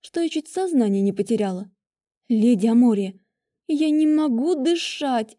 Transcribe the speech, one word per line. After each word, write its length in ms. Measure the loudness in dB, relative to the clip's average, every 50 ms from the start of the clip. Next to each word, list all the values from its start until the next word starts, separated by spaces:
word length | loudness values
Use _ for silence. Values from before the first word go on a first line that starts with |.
что 200 | _ -10 _ -4
я 80 | -4 -4
чуть 200 | -4 -6 -8 -6
сознание 540 | -6 -6 -4 0 0 0 2 2 0 0
не 100 | 0 -2
потеряла. 580 | -2 -2 -2 -2 -2 -2 -2 -4 -6 -8 -10 -14 _ _ _ _ _ _ _ _ _ _ _ _
Леди 380 | 0 2 4 2 2 2 2
Амория, 520 | 2 4 4 4 4 4 0 -2 -6 -8 _ _ _ _ _ _ _ _ _ _ -4
я 220 | -2 0 0 0
не 160 | 2 2 2
могу 480 | 2 2 2 2 0 0 0 0 0 -2
дышать! 840 | 0 0 0 -2 -2 -4 -8 -8 -6 -4 -2 -2 -2 -4 -6 -12